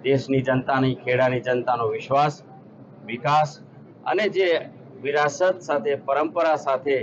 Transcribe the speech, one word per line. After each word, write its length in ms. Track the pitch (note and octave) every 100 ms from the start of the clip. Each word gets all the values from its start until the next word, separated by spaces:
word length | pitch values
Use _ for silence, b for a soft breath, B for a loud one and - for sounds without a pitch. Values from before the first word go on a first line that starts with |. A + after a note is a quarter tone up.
દેશની 380 | B2+ C3+ B2+ C3+
જનતાની, 540 | C3 C3 B2+ C3+ C3 B2+
ખેડાની 440 | B2+ B2 B2+ B2+
જનતાનો 480 | A#2+ B2 B2 A#2+ A2+
વિશ્વાસ, 560 | A2 - C3+ D3 C#3+ - - - - - - -
વિકાસ 560 | A#2+ D3 D3+ D3+ - - - - - -
અને 240 | E3+ G#3+
જે 200 | E3+ F#3 D#3+ - - - -
વિરાસત 580 | C3+ D3 D3 - F#3 F3+
સાથે, 360 | - C#3+ D3 C#3
પરંપરા 600 | - C#3 D#3+ F3 E3 D3+
સાથે 420 | C#3+ C3 C#3 C3+